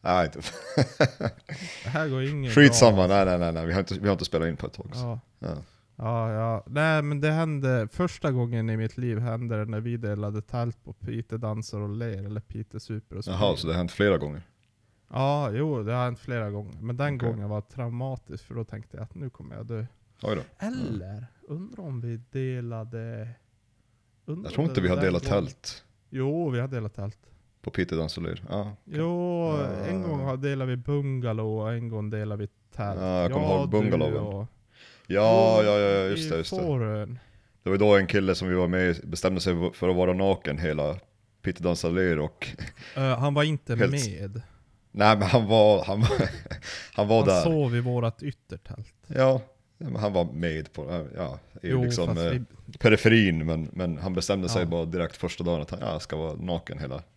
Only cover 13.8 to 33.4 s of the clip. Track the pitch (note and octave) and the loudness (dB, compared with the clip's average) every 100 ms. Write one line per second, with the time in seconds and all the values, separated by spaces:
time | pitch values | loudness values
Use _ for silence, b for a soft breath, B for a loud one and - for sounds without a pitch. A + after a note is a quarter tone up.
13.8 | F2 - G2+ F2 C#2+ D2 - _ _ _ | -2 2 2 4 0 -8 -14 _ _ _
14.8 | _ _ _ - C3+ D3 C#3 G#2+ D#3 C3+ | _ _ _ -4 0 0 -2 -2 -2 -2
15.8 | G#2 B2 B2 A#2+ - B2 G#2+ G#2 G2+ D2+ | -4 -2 -4 -6 -8 -6 -6 -8 -10 -12
16.8 | A2+ A#2+ C#3+ C3+ A#2 A2+ G#2 G#2 - C3 | -8 -4 -4 -2 -4 -4 -4 -6 -8 -8
17.8 | A#2+ A#2+ C3 B2+ _ D#2 - A#2 A2+ G2 | -8 -6 -8 -8 _ -16 -12 -10 -10 -12
18.8 | - - A2 F3 C#3 - - - A#2 A#2 | -14 -14 -14 -10 -12 -12 -16 -14 -10 -8
19.8 | A#2+ _ _ _ G#2 G#2 - _ G3+ B3+ | -10 _ _ _ -4 -4 -6 _ -8 -6
20.8 | A#3 G#2+ F#2 G#2 A#2+ _ - D3+ G3+ B3 | -6 -6 -8 -12 -14 _ -12 -12 -12 -14
21.8 | F3 B2+ A#2+ A2+ A#2+ C3+ C3 B2+ A#2 A2+ | -10 -8 -6 -8 -8 -6 -6 -6 -8 -8
22.8 | A2+ A#2 A2+ A2+ A2 A#2+ _ _ _ _ | -10 -10 -10 -10 -12 -14 _ _ _ _
23.8 | _ _ _ _ - D#3+ G#3 - D#3 B2+ | _ _ _ _ -10 -10 -6 -2 0 2
24.8 | F2+ F2+ F#2 F2 - G2+ F2 - - - | 2 2 2 2 2 0 0 -8 -16 -16
25.8 | _ _ _ C3+ C3 D#3+ E3+ B2 C3 B2+ | _ _ _ -4 -2 -2 -2 -2 -4 -4
26.8 | A2 - G2+ - _ _ _ _ - - | -6 -8 -10 -10 _ _ _ _ -8 -2
27.8 | F2 D#2+ D#2+ - E2+ E2+ F2 F#2 G#2 G2+ | 0 0 -2 -4 -6 -6 -6 -6 -6 -10
28.8 | - D3+ E3 F3 F3 F3 E3 D3+ C#3+ - | -12 -6 -4 -2 -4 -2 -2 -2 -2 -4
29.8 | - F#3 F3+ D3 C3+ C3 C#3 C#3 C3 B2 | -4 -4 -2 -2 -2 -2 -2 -2 -2 -4
30.8 | A#2+ C#3+ C#3 C3 A#2+ A2 A2 A2 G#2+ A#2 | -2 -2 -2 -2 -2 -2 -2 -2 -4 -4
31.8 | A#2 A2 G#2+ G#2+ G#2 G#2 G#2 _ _ - | -6 -6 -4 -4 -6 -6 -8 _ _ -8
32.8 | G#2 G2 F#2 F2+ F2 G2 | -6 -4 0 2 2 2